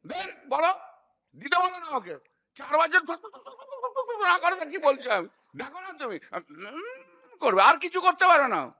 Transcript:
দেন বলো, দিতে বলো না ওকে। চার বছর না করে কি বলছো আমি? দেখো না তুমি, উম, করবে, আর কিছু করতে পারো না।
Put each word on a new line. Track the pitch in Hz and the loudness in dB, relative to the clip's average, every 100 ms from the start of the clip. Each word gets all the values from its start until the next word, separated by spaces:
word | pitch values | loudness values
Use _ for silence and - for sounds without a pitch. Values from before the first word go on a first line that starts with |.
| 160 | -12
দেন | 719 784 - 285 | -10 -10 -14 -6
বলো, | 269 330 392 - _ _ _ _ | 0 0 -2 -10 _ _ _ _
দিতে | - 262 359 | -18 -2 0
বলো | 359 359 | 0 -4
না | 330 269 | -8 -8
ওকে। | 180 143 _ _ _ | -8 -16 _ _ _
চার | - - 302 | -18 -2 0
বছর | 330 349 320 339 440 523 539 494 539 539 494 508 466 453 | 2 2 0 -10 -12 -20 -20 -20 -16 -10 -8 -6 -6 -2
না | 381 349 | 0 2
করে | 330 370 302 | 2 -2 -8
কি | 349 | 0
বলছো | 302 277 247 | 0 0 -2
আমি? | 202 156 _ _ | -4 -4 _ _
দেখো | - 262 339 | -14 -14 -12
না | 370 | -16
তুমি, | 311 262 170 - 226 _ | -10 -10 -10 -12 -14 _
উম, | 151 202 294 453 523 - _ _ _ | -18 -14 -14 -14 -16 -20 _ _ _
করবে, | 269 190 | 2 8
আর | 208 311 | 8 6
কিছু | 330 370 | 0 0
করতে | 359 349 | 0 4
পারো | 370 320 262 | 4 4 4
না। | 180 127 | -2 -6